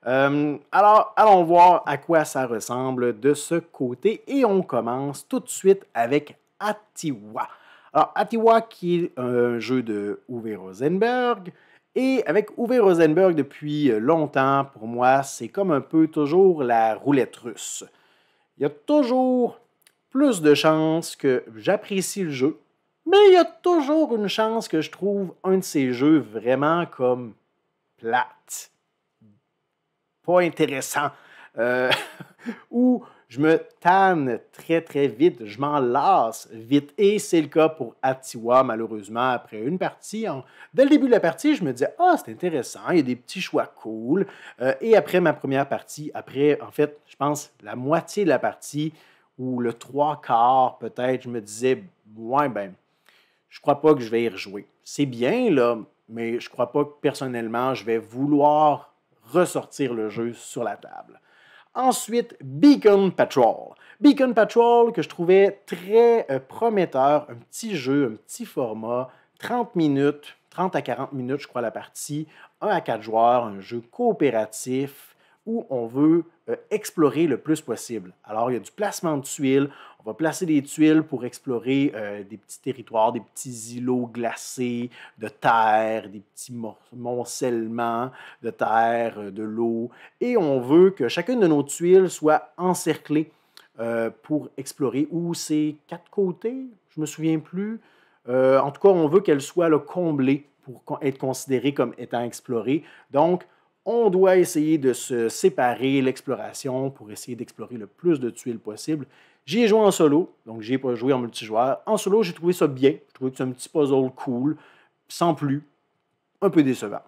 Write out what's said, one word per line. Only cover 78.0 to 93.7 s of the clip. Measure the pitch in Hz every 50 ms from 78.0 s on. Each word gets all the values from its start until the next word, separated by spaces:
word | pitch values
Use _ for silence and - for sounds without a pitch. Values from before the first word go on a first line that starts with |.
| 95 90 90 _ _
Alors, | - 107 110 117 127
il | 127
y | 113
a |
du | 95 -
placement | _ - 208 202 - - - 170 156 143
de | 127
tuiles, | - - - 147 131 135 139 139 143 - - - - - _
on | _
va | 110 110
placer | - 156 160 151 - 190
des | 165 156 143
tuiles | 131 - - - 151 156 156 156 147
pour | 151 - 120 120
explorer, | 123 - - _ 139 123 117 107 123 135 139 139 147 -
euh, | 110 107 104 101 104 101
des | 98 110 101
petits | _ _ - -
territoires, | _ 135 123 120 110 - 117 113 110 113 120
des | 123
petits | 98 _ _ - - 139 123 117 110 113 120 123
îlots | 123 123 127 127 120 117
glacés | 110 120 117 113 - - - - - - 127 123 120 120 120 123 - - - - _ _
de | 110 107
terre, | - _ - 139 117 113 113 110 107 110 110 110 110 110 - 104
des | 98 107
petits | 98 _ _ - - - 127
mor-, | 120 113 107 - _ _ _ -
moncellements | 123 120 120 123 123 117 - - - 143 127 120 117 113 110 113 117 120 117 117 117 120 131 135 - - - - _
de | - 113
terre, | 110 _ 123 110 107 113 113 117 117 117 117 117 107 107
euh, | 104 101
de | 95 104 110
l'eau, | 110 107 110 117 117 117 113 117 123 - - - - _ _
et | - 247 247
on | 233 180 151 139 131
veut | 120 123 147 170 185 196
que | 190 - 135 120
chacune | - - 175 - 254 247
de | 208 170
nos | 156 147 139
tuiles | 139 - - 170 175 185 190 190 175
soit | - - 151 151 151 - - - _ -
encerclée, | 175 185 180 175 - 170 151 - - - 151 151 160 156 _ _ _ _ _ - - _